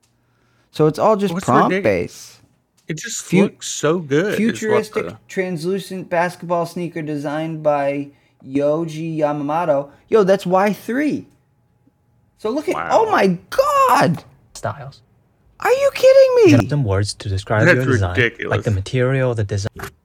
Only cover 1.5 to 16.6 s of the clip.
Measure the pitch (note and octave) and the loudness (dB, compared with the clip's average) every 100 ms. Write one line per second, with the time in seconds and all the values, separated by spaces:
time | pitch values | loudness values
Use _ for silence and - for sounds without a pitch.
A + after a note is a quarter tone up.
1.5 | C3 F#3 F#3+ E3+ F#2 - - - - _ | 2 2 0 0 -2 -4 -10 -20 -20 _
2.5 | _ _ _ - D#3 - - - F3 G3+ | _ _ _ -12 -12 -10 -12 -2 2 2
3.5 | - - - D3+ F3 D3+ C#3 G3+ F3+ A3 | -2 -12 -4 -2 -2 0 -2 0 0 -2
4.5 | - A3 G#3+ G#3+ - - - - - F#3 | -2 -2 -2 -2 -6 -8 -10 -12 -6 -6
5.5 | E3+ E3 G3 - F#3+ - E3+ F3 E3+ E3+ | -4 -4 -6 -6 -12 -4 -2 -2 -4 -4
6.5 | F3 E3 F3+ E3+ E3 D3+ D3+ D3 D3 D#3+ | -4 -4 -6 -8 -8 -6 -6 -6 -6 -6
7.5 | D#3 D#3 D3 C#3 C#3+ C#3 - _ _ - | -4 0 0 0 -4 -6 -14 _ _ -8
8.5 | C3+ C#3+ D3+ E3+ D3+ E3 D#3+ D3 D3 C#3+ | -2 0 0 -4 -8 -8 -2 -2 -2 -4
9.5 | D#3 F3 C#3 C#3+ - - A3 F#3 G3 F3+ | -2 0 0 -2 -12 0 4 4 2 2
10.5 | F#3 G#3 F#3+ - A#3+ D4+ C#3 - _ _ | 2 2 -2 -6 -4 -2 -4 -8 _ _
11.5 | _ _ _ _ _ _ _ _ _ G#3+ | _ _ _ _ _ _ _ _ _ -6
12.5 | C4+ D4+ - F2 D4+ A4 F4+ G3 F3 - | -4 -4 -4 0 2 2 2 2 0 -4
13.5 | - C#5 C#5+ C5+ A#4+ C4+ D#3 - _ _ | -2 0 2 4 4 2 0 -6 _ _
14.5 | - A2 G#2+ C3+ - _ _ _ _ _ | -12 -10 -10 -14 -20 _ _ _ _ _
15.5 | - G4 C5 C#5 - C5 C5+ C5+ B4 G#4 | -6 0 2 0 4 6 8 8 6 6
16.5 | - | 6